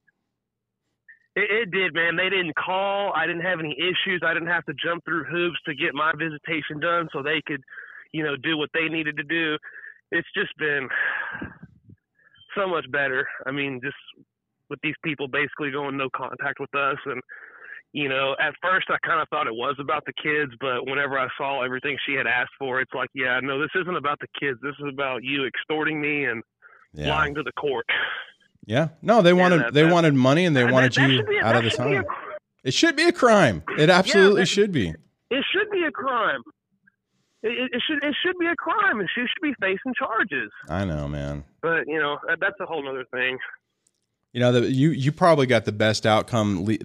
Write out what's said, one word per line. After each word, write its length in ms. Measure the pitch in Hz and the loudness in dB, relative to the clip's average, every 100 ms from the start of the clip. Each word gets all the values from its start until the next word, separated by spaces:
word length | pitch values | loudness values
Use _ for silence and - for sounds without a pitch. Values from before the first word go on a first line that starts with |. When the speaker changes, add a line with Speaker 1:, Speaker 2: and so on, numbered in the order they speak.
| _ _ _ _ _ _ _ _ _ _ _ - _ - | _ _ _ _ _ _ _ _ _ _ _ -20 _ -4
Speaker 1:
It, 160 | 202 | 0
it 200 | 214 214 | 0 0
did, 240 | 185 185 160 | 0 0 0
man. 220 | 170 165 | 0 0
They 120 | 185 | 0
didn't 260 | 190 160 139 | 0 -2 -4
call. 580 | - 185 196 196 202 156 | -2 -2 0 0 0 0
I 100 | 160 | -2
didn't 160 | 170 | -2
have 180 | 180 175 | -2 -4
any 160 | 156 151 | -4 -4
issues. 420 | 175 170 - 180 | -2 -2 -2 -2
I 100 | 165 | -2
didn't 160 | 165 165 | -2 -2
have 160 | 170 160 | -4 -4
to 80 | |
jump 300 | 135 156 170 | -6 -6 -6
through 200 | 160 165 | -4 -6
hoops 340 | 131 170 175 143 - | -4 -4 -4 -4 -8
to 80 | |
get 220 | 135 160 135 | -4 -4 -2
my 160 | 156 156 | -2 -2
visitation 640 | 165 151 - 160 - 151 | -4 -8 -6 -6 -6 -4
done 280 | 170 170 160 | -2 -2 -2
so 120 | 147 | -6
they 180 | 139 156 - | -2 -4 -4
could, 160 | 143 - - - - - | -10 -10 -20 -18 -20 -12
you 120 | 160 | -6
know, 120 | 151 139 | -4 -2
do 220 | 139 156 | -2 -2
what 120 | 147 | -2
they 140 | 165 160 | -2 -2
needed 300 | 160 151 151 | -2 -4 -4
to 60 | |
do. 340 | 151 165 160 151 - - - - - | -4 -2 0 -2 -8 -18 -20 -20 -6
It's 160 | 170 - 190 | -6 -4 -6
just 200 | - - | -6 -4
been 280 | 151 143 131 - - - - - - - - _ - - _ _ _ _ - - | -2 -2 -2 -4 -2 -4 -8 -10 -12 -16 -20 _ -20 -20 _ _ _ _ -10 -4
so 120 | 190 | -2
much 180 | 165 135 | -2 -2
better. 360 | 143 139 131 135 - 127 | -2 0 0 -4 -8 -8
I 40 | |
mean, 280 | 143 139 127 | -4 -4 -6
just 140 | 131 - - - _ _ _ _ - | -8 -12 -18 -20 _ _ _ _ -16
with 100 | 139 | -8
these 120 | 156 143 | -8 -6
people 240 | 165 139 139 | -6 -6 -4
basically 420 | 139 143 - 147 | -2 -2 -4 -6
going 260 | 135 143 139 | -4 -4 -4
no 120 | 131 | -4
contact 460 | - 127 127 143 135 | -6 -8 -6 -6 -6
with 160 | 139 143 | -6 -2
us. 220 | 139 143 135 | -2 -2 -6
And, 160 | 123 - - - - - - _ | -10 -10 -18 -20 -20 -20 -20 _
you 160 | 143 139 | -4 -2
know, 260 | 135 135 139 | 0 0 0
at 140 | 156 - | -2 -2
first 260 | 175 185 - | 0 0 0
I 80 | 165 151 | -2 0
kinda 180 | 165 147 | -2 0
thought 180 | 156 139 | -2 -2
it 60 | |
was 220 | 113 127 135 | -2 -4 -4
about 240 | 143 151 143 | -2 -4 -4
the 80 | - | -6
kids, 300 | 156 151 147 117 | -2 -2 -2 -4
but 260 | 135 123 131 | -4 -2 -2
whenever 320 | 135 139 135 | -2 0 -2
I 100 | 127 - | -2 -4
saw 260 | 139 139 | -4 -2
everything 340 | 127 127 147 131 - | -2 -4 -4 -4 -4
she 80 | |
had 140 | 135 117 | -2 0
asked 260 | 123 123 - | 0 -2 -6
for, 220 | 135 127 | -4 -2
it's 120 | 131 | -2
like, 160 | 131 127 | -4 -6
yeah, 260 | 139 131 127 | -4 -2 0
no, 180 | 131 139 | 0 -2
this 120 | 156 185 | -2 -2
isn't 200 | 180 170 | -2 -2
about 240 | 139 147 | -2 -4
the 80 | 127 - | -8 -6
kids. 220 | 143 117 | -4 -4
This 140 | 135 139 | -8 -8
is 80 | 143 | -8
about 320 | 135 135 123 | -4 -4 -4
you 220 | 127 143 127 | -4 -2 -2
extorting 560 | - - 156 151 156 | -4 -4 -2 -2 -2
me 240 | 147 147 135 | -2 -2 -2
and 180 | 113 - _ - _ _ | -4 -8 _ -20 _ _
Speaker 2:
Yeah. 160 | 156 147 | -6 -2
Speaker 1:
lying 260 | 151 147 143 | 0 -2 -2
to 80 | |
the 100 | 143 | -6
court. 320 | - 147 120 - - - - - - _ _ - | -4 -2 -2 -2 -2 -4 -8 -14 -20 _ _ -2
Speaker 2:
Yeah. 240 | 131 160 - | 0 0 -2
No, 200 | 165 233 | 2 6
they 100 | 175 | 8
Speaker 1:
Yeah, 40 | 180 | 8
Speaker 2:
wanted, 240 | 180 170 | 8 6
Speaker 1:
that, 120 | 117 | 4
Speaker 2:
they 100 | 135 | 6
Speaker 1:
that, 80 | 165 | 6
Speaker 2:
wanted 220 | 175 165 | 8 6
money 320 | 139 127 151 180 | 6 6 6 4
and 100 | 139 | 4
they 80 | |
Speaker 1:
that, 80 | 120 | 4
Speaker 2:
wanted 220 | 127 127 | 6 4
Speaker 1:
that 80 | 131 | 4
Speaker 2:
you 160 | 135 127 | 4 4
Speaker 1:
should 100 | 120 | 2
be 100 | 104 | 2
a, 20 | |
Speaker 2:
out 140 | 110 | 4
Speaker 1:
that 20 | 117 | 4
Speaker 2:
of 80 | |
the 60 | 117 | 2
Speaker 1:
should 140 | - | 0
be 120 | - 135 | 0 0
a 0 | |
Speaker 2:
time. 100 | - | -2
Speaker 1:
cr- 260 | - - - _ _ | -6 -10 -14 _ _
Speaker 2:
It 100 | 131 | -4
should 220 | - 330 294 | 2 4 4
be 80 | |
a 80 | 339 | 2
crime. 520 | 339 247 214 151 80 - - | 6 6 8 6 2 -2 4
It 120 | 156 | 6
Speaker 1:
Yeah, 80 | 180 | 6
Speaker 2:
absolutely 440 | 190 196 190 202 | 6 8 8 8
Speaker 1:
that, 60 | 185 | 4
Speaker 2:
should 240 | 196 214 | 2 2
be. 220 | 156 87 80 _ _ - | 2 0 -4 _ _ -4
Speaker 1:
it 160 | 262 - | -2 0
should 200 | 370 427 | -2 0
be 120 | 403 | 0
a 80 | 320 | -2
crime. 500 | - 269 240 190 135 - _ _ _ _ _ _ _ _ _ | -2 -2 0 0 -2 -8 _ _ _ _ _ _ _ _ _
It, 60 | 220 | -4
it, 180 | 240 254 | -2 -2
it 100 | 240 - | -2 -2
should, 160 | 294 | -2
it 120 | 294 - | -2 -2
should 140 | 359 359 | -2 0
be 80 | 339 | -2
a 100 | 330 | -2
crime, 440 | 320 415 392 240 | -2 0 2 0
and 100 | 175 | -2
she 80 | 233 | -2
should 200 | 247 - | -4 -4
be 120 | 302 247 | -4 -2
facing 340 | 190 190 254 247 | -2 -2 -4 -4
charges. 540 | 254 226 247 131 107 - - | -4 -2 -2 -4 -6 -10 -6
Speaker 2:
I 160 | 85 98 | -4 -2
know, 220 | 76 71 | -2 -4
man. 360 | 73 71 73 73 _ | -6 -6 -8 -12 _
Speaker 1:
But, 260 | 160 165 - | -2 -2 -2
you 120 | 156 | -2
know, 200 | 147 143 - | -2 -4 -4
that, 120 | 165 | -2
that's 200 | 196 196 | -2 -4
a 40 | 180 | -6
whole 180 | 160 | -6
nother 220 | 139 131 127 | -6 -8 -6
thing. 280 | 123 127 127 - - _ _ _ _ _ _ _ | -4 -2 -4 -10 -16 _ _ _ _ _ _ _
Speaker 2:
You 80 | 120 | 0
know, 100 | 123 | 4
the, 200 | 123 107 | 4 4
you, 200 | 131 156 | 2 2
you 200 | 139 135 | 2 0
probably 360 | 156 185 151 127 | 4 4 6 6
got 180 | 117 104 | 4 2
the 60 | |
best 340 | 107 110 107 110 | 0 2 2 4
outcome 600 | 107 - 117 104 95 101 | 4 4 2 2 0 0
le-, 120 | 110 | -2